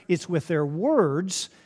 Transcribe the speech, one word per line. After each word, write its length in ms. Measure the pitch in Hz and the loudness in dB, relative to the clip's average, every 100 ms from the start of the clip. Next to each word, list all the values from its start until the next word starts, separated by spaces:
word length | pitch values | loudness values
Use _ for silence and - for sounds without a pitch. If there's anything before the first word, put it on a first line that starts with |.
| - | -2
it's 220 | 180 - | -2 0
with 180 | 170 - | -4 0
their 180 | 160 147 | -2 -2
words. 840 | 151 247 311 160 143 190 - - - | -2 2 4 2 2 -4 -6 -10 -14